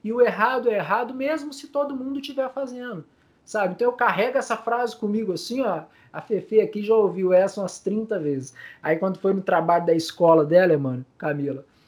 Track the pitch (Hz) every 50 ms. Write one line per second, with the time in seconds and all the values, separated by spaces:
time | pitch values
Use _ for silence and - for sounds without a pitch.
0 | - 214 226 247 240 220 180 190 214 247 262 247 226 240 214 196 156 156 196 233
1 | 247 226 254 262 269 294 320 302 285 294 277 - - - - 285 285 285 277 254
2 | 262 269 277 277 269 - 269 269 262 262 - 277 277 247 247 247 247 247 214 165
3 | - _ _ _ _ _ _ _ _ - - 214 196 180 180 - 240 247 247 -
4 | 247 214 165 175 214 254 - 269 233 - 233 214 - 226 233 240 247 226 - -
5 | 220 202 208 220 220 190 175 160 - - 233 269 262 214 175 156 - - _ _
6 | _ _ - 156 - - 220 185 - - 220 214 202 214 - 208 208 208 220 220
7 | 208 185 165 190 185 185 185 185 190 190 - 202 196 180 - - - 196 202 214
8 | 226 220 214 185 151 147 139 135 127 - - - - - - _ - 156 160 160
9 | 185 190 180 - - 196 196 196 185 - 190 165 165 170 175 170 170 170 170 165
10 | 160 - - - 175 165 165 160 147 147 165 180 190 175 156 143 139 131 127 123
11 | 131 - _ - - 151 147 147 139 135 135 135 - _ _ _ _